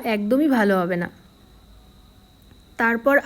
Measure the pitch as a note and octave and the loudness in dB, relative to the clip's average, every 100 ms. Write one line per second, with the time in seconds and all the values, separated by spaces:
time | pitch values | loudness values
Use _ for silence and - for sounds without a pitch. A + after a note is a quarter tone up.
0 | A#3+ G#3 G#3 C4+ D#4 B3 G3+ F#3+ F3 F3 | -2 -4 0 0 2 2 2 0 0 -4
1 | F3 - - - - - - - - - | -6 -12 -20 -20 -20 -20 -20 -20 -20 -20
2 | - - - _ - - - - A#3 A#3 | -20 -20 -20 _ -20 -20 -20 -4 -2 0
3 | C4+ C#4 | 2 2